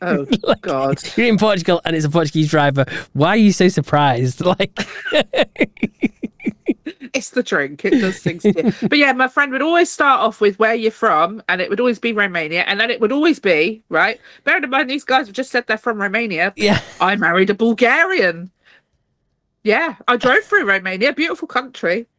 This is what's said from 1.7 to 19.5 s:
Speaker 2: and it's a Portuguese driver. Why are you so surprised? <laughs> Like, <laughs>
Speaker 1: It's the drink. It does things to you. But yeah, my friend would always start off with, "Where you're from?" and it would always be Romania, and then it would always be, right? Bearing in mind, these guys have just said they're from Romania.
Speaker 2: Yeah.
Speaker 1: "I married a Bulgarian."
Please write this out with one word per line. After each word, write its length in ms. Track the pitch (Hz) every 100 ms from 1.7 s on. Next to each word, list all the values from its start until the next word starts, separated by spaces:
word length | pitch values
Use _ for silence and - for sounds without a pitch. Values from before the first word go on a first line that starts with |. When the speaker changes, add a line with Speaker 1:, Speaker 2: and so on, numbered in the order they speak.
| 170
Speaker 2:
and 100 | -
it's 100 | 160
a 60 | 151
Portuguese 400 | 165 151 160 151
driver. 360 | 156 143 139 131 - -
Why 160 | 135 160
are 80 | 220
you 160 | 208
so 160 | 185 180
surprised? 720 | 165 - 147 143 123 127 -
<laughs> 40 |
Like, 320 | 180 - 202 - - - -
<laughs> 40 | 302 - - - - 262 - 208 - - - - - - - - - 320 - 254
Speaker 1:
It's 160 | 269 -
the 140 | 254
drink. 400 | - 175 139 147
It 160 | - 269
does 180 | 190 -
things 240 | 180 170
to 60 | 208
you. 400 | 214 240 - 220
But 100 | 302
yeah, 140 | 277
my 160 | 254 262
friend 240 | 294 285
would 100 | 262
always 300 | 311 339 349
start 300 | - 285 254
off 180 | 226 -
with, 180 | 208 190
"Where 160 | 220
you're 160 | 233 220
from?" 500 | - 220 156 170 214 -
and 120 | 180
it 100 | 170
would 80 | 202
always 220 | 247 220
be 120 | 233
Romania, 500 | 208 196 175 156 170
and 180 | 170 202
then 100 | 233
it 100 | -
would 120 | 220
always 260 | 277 330 -
be, 460 | 196 156 180 220 -
right? 300 | 160 196 - - -
Bearing 220 | 285 339
in 60 | 277
mind, 200 | 269 254
these 140 | 277
guys 220 | - 262 208
have 100 | 196
just 160 | 269
said 160 | 247 -
they're 100 | 220
from 240 | 247 214
Romania. 500 | 196 214 226 160 190 -
Speaker 2:
Yeah. 240 | 208 - - -
Speaker 1:
"I 140 | 185
married 340 | 220 180 180 190
a 40 |
Bulgarian." 960 | 202 226 214 240 294 370 359 185 165 180 _ _ _ _ _ _ _ _ _ _